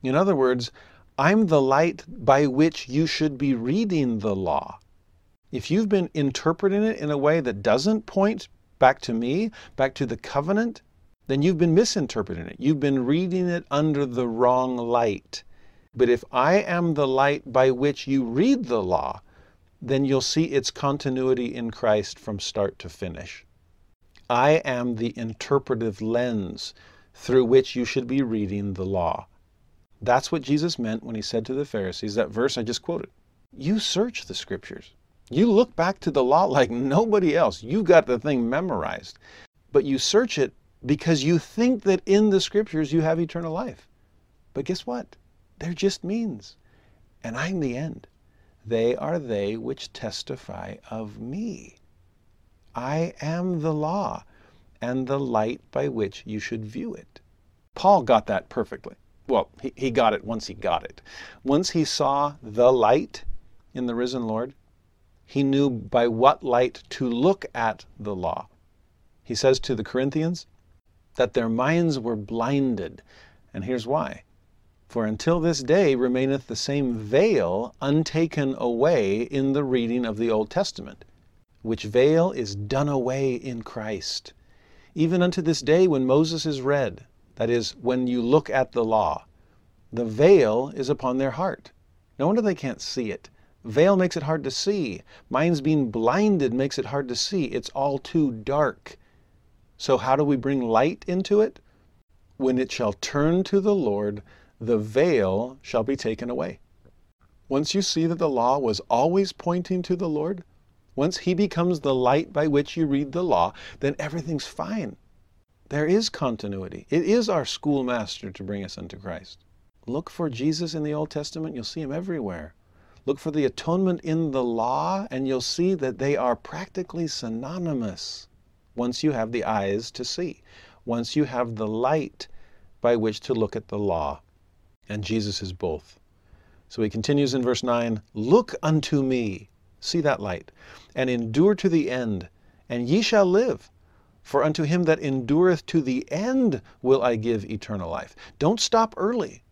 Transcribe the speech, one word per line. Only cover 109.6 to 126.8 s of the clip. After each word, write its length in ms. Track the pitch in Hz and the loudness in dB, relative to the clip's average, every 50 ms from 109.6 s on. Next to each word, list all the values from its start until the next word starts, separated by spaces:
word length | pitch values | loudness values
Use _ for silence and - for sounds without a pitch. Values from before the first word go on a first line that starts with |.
| 175 - 185 185 175 | -2 -2 -4 -4 -2
to 120 | - 185 | -2 -2
the 140 | 170 185 170 | -2 -2 -2
Lord, 340 | 156 147 151 165 196 175 175 _ _ _ _ _ _ _ _ _ _ | -2 -2 -2 -4 -4 -6 -10 _ _ _ _ _ _ _ _ _ _
once 240 | - 139 160 185 - | 0 0 0 0 -2
he 140 | - 180 185 | -2 -2 2
becomes 460 | 170 208 196 - 165 170 180 180 156 | 2 2 0 0 0 0 0 0 0
the 160 | 139 143 135 | 0 0 2
light 380 | 127 127 123 135 147 165 - - | 2 4 4 4 2 2 -2 -2
by 140 | 147 151 156 | -2 0 2
which 280 | 143 143 143 143 - | 2 2 0 0 -2
you 100 | 165 160 | -2 0
read 280 | 147 139 139 147 139 - | 0 0 0 -2 -2 -4
the 100 | 170 180 | -4 0
law, 300 | 175 127 87 85 95 - - - - - - | 2 2 4 2 2 0 -8 -18 -18 -14 -4
then 160 | - 139 147 - | -4 -4 -4 -4
everything's 480 | 147 147 143 170 151 151 165 143 - | -8 -8 -8 -8 -6 -6 -6 -6 -6
fine. 520 | - - - 156 170 208 226 170 110 - _ _ _ _ _ _ _ _ _ _ _ _ _ _ _ | -8 -10 -10 -8 -6 -6 -6 -6 -8 -10 _ _ _ _ _ _ _ _ _ _ _ _ _ _ _
There 160 | 135 143 151 | -4 -2 0
is 240 | 151 180 208 226 - | 2 2 2 2 0
continuity. 800 | - - 156 131 117 104 - 104 101 95 95 - - 90 - _ | -4 -4 -4 -4 -4 -4 -6 -8 -8 -8 -8 -10 -12 -14 -8 _
It 140 | - 160 175 | 0 0 2
is 260 | - 208 240 233 208 | 4 4 2 2 2
our 160 | 196 165 131 | 0 0 0
schoolmaster 840 | - - - - 147 147 139 131 123 123 117 107 101 - - - 101 | -2 -6 -6 -2 0 0 0 0 -2 -2 -4 -4 -6 -10 -12 -12 -14
to 120 | 92 - 98 | -12 -12 -10
bring 220 | 95 101 101 98 | -8 -6 -6 -8
us 120 | 92 - - | -10 -10 -12
unto 200 | 92 87 - 92 | -14 -14 -14 -14
Christ. 480 | 98 98 85 78 - - - _ _ _ _ _ _ _ _ _ _ | -12 -10 -10 -10 -12 -18 -20 _ _ _ _ _ _ _ _ _ _
Look 240 | - 120 147 - - | -8 -6 -6 -6 -8
for 200 | - - 175 156 | -8 -6 -6 -6
Jesus 440 | 131 113 131 151 160 151 175 165 156 | -4 -2 -2 -2 0 -2 -4 -6 -6
in 100 | 165 151 | -6 -4
the 100 | 151 147 | -4 -4
Old 160 | 151 156 151 | -4 -4 -4
Testament, 460 | - 151 147 - - 165 156 160 151 | -6 -8 -8 -8 -8 -8 -8 -8 -8
you'll 80 | 127 113 | -10 -10
see 180 | - - 165 | -10 -8 -8
him 120 | 160 135 139 | -8 -6 -6
everywhere. 600 | 156 175 190 175 156 123 101 90 85 78 78 - _ _ _ _ _ _ _ - - _ | -8 -6 -6 -6 -6 -6 -6 -8 -10 -12 -16 -18 _ _ _ _ _ _ _ -20 -12 _
Look 120 | - 143 139 | -4 -4 -2
for 140 | - 156 | -2 -4
the 140 | 147 156 147 | -2 0 0
atonement 560 | 131 - - - - 165 185 190 185 180 165 | 0 0 -2 -4 -2 0 2 2 2 0 -2
in 300 | - 165 156 165 165 156 | -2 -2 -2 0 0 0
the 120 | 135 135 127 | 0 0 0
law, 640 | 123 117 113 113 120 127 139 156 170 190 196 196 226 | 0 0 0 0 0 0 -2 -2 -2 -2 -4 -4 -6
and 160 | - 131 135 | -6 -4 -2
you'll 140 | 135 135 127 | -2 -2 -2
see 320 | 123 - - - 170 185 190 | -2 -4 -2 0 2 2 2
that 240 | 165 139 131 117 - | 0 -2 -4 -4 -2
they 180 | 131 139 147 - | -2 0 0 2
are 180 | 113 127 120 | 2 0 0
practically 720 | - _ - - 147 185 - - - | -2 _ -14 -12 -12 -12 -10 -8 -10